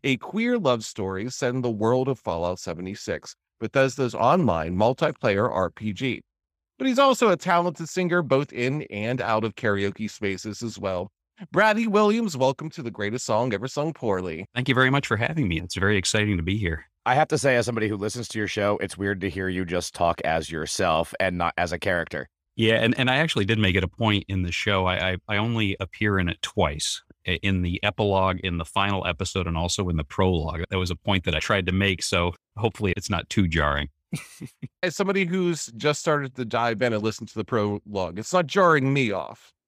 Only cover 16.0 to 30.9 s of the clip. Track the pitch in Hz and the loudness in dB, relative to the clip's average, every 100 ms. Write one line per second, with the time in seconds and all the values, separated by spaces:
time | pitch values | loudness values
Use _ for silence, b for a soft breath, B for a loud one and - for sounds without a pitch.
16 | 92 110 104 95 82 104 92 80 - _ | 2 2 2 0 0 -2 -2 -4 -10 _
17 | 113 127 156 151 139 123 113 117 107 104 | 0 2 2 2 4 2 2 0 -2 -2
18 | 104 123 110 110 104 - 101 104 98 - | -4 -6 -6 -4 -2 0 0 0 -4 -2
19 | 98 98 95 90 95 90 90 87 - - | -2 0 -2 -2 -4 -2 -2 -2 -4 0
20 | 85 82 - 82 73 82 80 - 90 80 | 2 2 0 -2 -2 -6 -6 0 2 2
21 | 82 - 95 90 85 - 87 85 101 87 | 0 -2 -2 0 -2 0 -2 -2 -2 -2
22 | 80 78 64 _ _ - 110 113 113 - | -2 -8 -10 _ _ 0 2 4 2 2
23 | 127 131 160 127 98 110 101 92 87 - | 2 2 2 0 2 2 4 2 0 0
24 | 110 104 - 98 87 - - 98 92 90 | 2 2 0 -4 -2 -2 0 2 2 0
25 | 92 92 - 104 113 113 104 - 92 - | -2 -4 -4 -2 0 0 0 -2 -8 -2
26 | 107 98 87 - - - 82 76 - - | 0 2 0 -2 -6 0 0 0 -6 -6
27 | _ - - 90 101 95 90 90 104 104 | _ -14 -6 -2 0 0 0 0 -2 0
28 | 104 95 95 90 95 85 80 - 98 98 | 0 2 2 0 -2 -4 -2 0 0 0
29 | 87 87 95 95 87 82 87 - 92 82 | -2 -4 -4 -4 -2 -2 -2 -2 -2 -2
30 | 73 - 95 87 78 80 82 95 87 | -2 0 2 2 -2 -6 -4 -4 -4